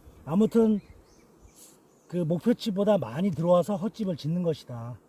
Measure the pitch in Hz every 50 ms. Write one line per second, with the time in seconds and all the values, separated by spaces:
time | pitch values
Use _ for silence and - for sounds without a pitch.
0 | - - - - - - 156 202 220 - - 226 226 220 214 196 - - - -
1 | _ _ _ _ _ _ _ _ - - _ - - - - _ _ _ _ _
2 | _ - 165 180 170 147 175 160 - 226 240 - - 233 185 190 202 214 208 180
3 | 120 107 117 156 190 208 156 131 165 175 180 180 170 - 202 165 180 226 - -
4 | 214 185 170 - - 151 170 180 175 170 147 - - - 123 117 117 120 120 -
5 | -